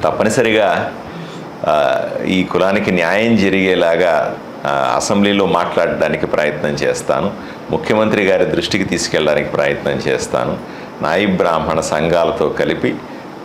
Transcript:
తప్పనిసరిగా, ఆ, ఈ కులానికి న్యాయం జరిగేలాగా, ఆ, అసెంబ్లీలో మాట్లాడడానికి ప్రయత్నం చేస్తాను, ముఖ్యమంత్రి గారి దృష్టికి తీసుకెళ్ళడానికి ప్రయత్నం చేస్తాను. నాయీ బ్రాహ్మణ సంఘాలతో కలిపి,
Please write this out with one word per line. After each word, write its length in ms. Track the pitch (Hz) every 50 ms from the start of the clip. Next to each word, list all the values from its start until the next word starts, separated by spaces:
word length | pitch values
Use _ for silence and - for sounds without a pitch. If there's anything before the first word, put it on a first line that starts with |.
| -
తప్పనిసరిగా, 880 | 80 71 - 98 110 - - 120 113 110 110 104 95 82 85 - - - - - - - - - - - - - - - - -
ఆ, 340 | - 76 76 71 67 65 - - - - - -
ఈ 180 | 80 92 92 90
కులానికి 460 | 92 - 87 87 95 98 104 104 107
న్యాయం 460 | 95 87 85 82 90 101 110 117 117
జరిగేలాగా, 1000 | 107 95 98 95 98 95 95 92 87 87 82 85 85 90 87 80 76 67 - 76 - - - - - -
ఆ, 260 | 69 71 69 67 127 120
అసెంబ్లీలో 500 | - - - 110 101 101 101 101 101 98
మాట్లాడడానికి 800 | 90 85 85 87 90 - - 85 82 78 - 82 78 76 - -
ప్రయత్నం 440 | - - - 78 76 73 - - 78
చేస్తాను, 600 | 73 71 73 64 62 - - - 71 67 78 98 101 - - - - - - -
ముఖ్యమంత్రి 540 | - - - - 120 107 110 107 101 104 101
గారి 200 | 92 95 90 90
దృష్టికి 400 | 82 78 80 - - - 104 95
తీసుకెళ్ళడానికి 640 | - 90 85 - - - 85 78 76 76 73 71 -
ప్రయత్నం 440 | - - 73 71 71 69 - 73 71
చేస్తాను. 640 | 65 64 71 65 65 - - - 67 60 67 - - - - - - - - - - -
నాయీ 240 | 76 82 90 104
బ్రాహ్మణ 540 | 101 92 87 95 87 82 80 78 80 80 82
సంఘాలతో 680 | 80 - - 76 78 82 85 85 82 80 78 - 85 71
కలిపి, 460 | - - 71 71 82 - - 127 - - - - - - - - - - -